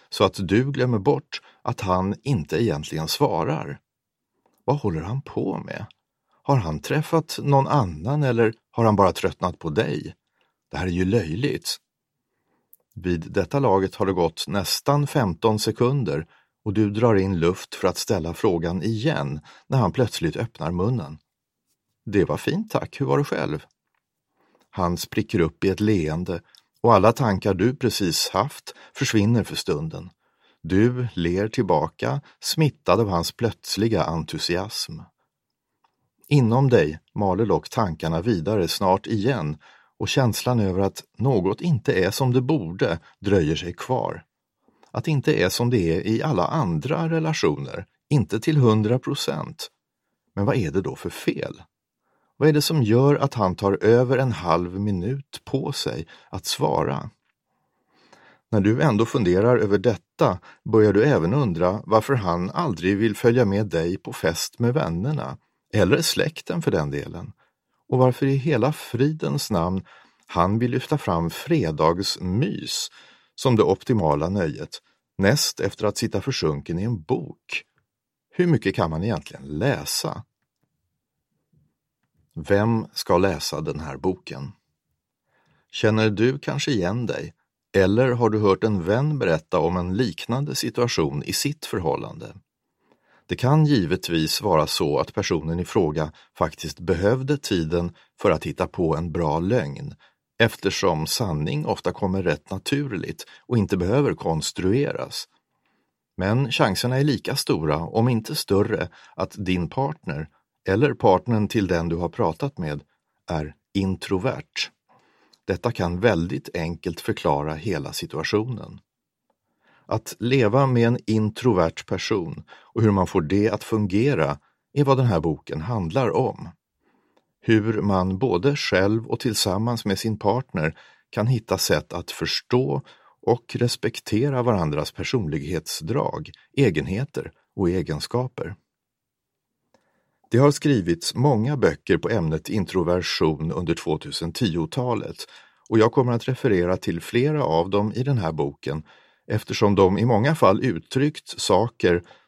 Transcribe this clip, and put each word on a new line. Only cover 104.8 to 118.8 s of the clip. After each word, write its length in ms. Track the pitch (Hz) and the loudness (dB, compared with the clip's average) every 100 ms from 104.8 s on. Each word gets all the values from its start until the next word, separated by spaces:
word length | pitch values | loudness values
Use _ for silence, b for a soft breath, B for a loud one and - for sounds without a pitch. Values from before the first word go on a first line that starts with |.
| 143 - - - - _ _ _ _ _ _ _ _ - | 0 -4 -8 -10 -14 _ _ _ _ _ _ _ _ -4
Men 340 | 92 120 135 | 0 0 0
chanserna 480 | - 131 90 120 131 | 0 0 0 0 0
är 60 | |
lika 320 | 147 120 - 139 | 2 0 -2 -4
stora, 420 | - 90 78 76 | -2 -2 0 0
om 300 | 82 - 120 | 0 0 2
inte 260 | 117 107 | 0 -2
större, 540 | 151 - 98 104 101 85 B B - | -6 0 2 2 -2 -4 B B -8
att 180 | 92 - | -8 -6
din 300 | 92 92 82 | -2 -2 -2
partner 600 | - 135 76 - 73 78 _ _ _ - | -4 -4 -6 -8 -8 -10 _ _ _ -2
eller 260 | 98 143 | 2 2
partnern 540 | - 113 92 - 113 104 | 4 4 4 4 0 0
till 180 | 117 95 | 0 0
den 220 | 85 85 | 0 -2
du 80 | 82 | -2
har 120 | 85 | -4
pratat 500 | - 95 80 143 - | -2 -2 -2 -6 -6
med 240 | 165 73 - _ _ _ - | -6 -8 -10 _ _ _ -8
är 280 | 85 73 - _ | -6 -6 -12 _
introvert. 960 | 101 95 90 - 95 120 - - - - _ _ b b b b b | -4 -2 -4 -2 -2 -2 -6 -8 -10 -10 _ _ b b b b b
Detta 280 | - 92 120 | -6 -4 -4
kan 280 | - 90 87 | -2 -2 0
väldigt 480 | 117 87 85 69 - | 2 2 0 -6 -8
enkelt 460 | 90 82 82 90 - | -6 -6 -6 -8 -8
förklara 540 | - 104 87 71 76 | -6 -2 0 0 -2
hela 380 | 78 104 82 69 | -6 -6 -6 -6
situationen. 880 | 71 82 73 - 104 117 117 - 95 | -10 -10 -8 -2 -2 -2 -8 -12 -18